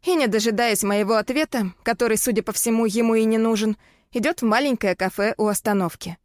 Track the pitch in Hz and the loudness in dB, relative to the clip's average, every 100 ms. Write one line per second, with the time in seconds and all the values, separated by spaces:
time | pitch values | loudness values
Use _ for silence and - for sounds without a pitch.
0 | - 349 254 214 220 214 240 202 202 202 | 0 2 2 2 0 0 0 0 0 0
1 | 208 220 208 262 311 247 196 - - 233 | 2 0 0 -2 -2 -2 -4 -4 -4 -2
2 | 240 220 - 214 220 208 240 226 226 208 | 0 0 0 -2 -2 -4 -2 0 0 0
3 | 226 226 220 220 226 220 220 214 _ _ | 2 2 2 2 2 0 -2 -4 _ _
4 | _ 247 247 339 226 220 285 240 202 180 | _ -4 -2 0 0 2 2 0 -2 -2
5 | 190 - 208 - 214 202 - 202 175 - | -4 -2 -2 0 -2 0 -2 0 -2 -6
6 | - 170 | -14 -14